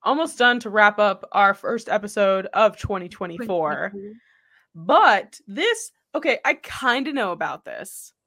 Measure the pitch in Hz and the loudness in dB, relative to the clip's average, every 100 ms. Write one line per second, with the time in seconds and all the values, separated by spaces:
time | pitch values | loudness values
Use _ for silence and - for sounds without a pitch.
0 | - 277 320 - 247 247 226 208 208 208 | 0 0 -2 2 2 2 -2 4 4 4
1 | 208 190 - 190 196 196 - 226 - 208 | 2 2 -4 4 4 4 -2 -6 -2 -4
2 | 208 214 196 190 190 - 214 - - 196 | -2 0 2 2 0 2 2 2 -6 -6
3 | 175 - 180 170 226 180 156 147 175 202 | -6 -10 -10 -10 -4 -2 0 -2 -6 -8
4 | 202 220 _ _ _ _ _ 165 170 302 | -16 -18 _ _ _ _ _ -18 2 4
5 | 392 202 - - - 202 403 453 - _ | 6 4 0 -18 -14 -4 -2 -2 -8 _
6 | _ 311 320 240 262 302 - - 262 240 | _ -6 -2 -2 -2 -4 -6 -6 -2 -2
7 | 277 277 208 170 160 139 - - - - | -2 -4 -4 -4 -6 -8 -12 -14 -14 -16
8 | - _ | -20 _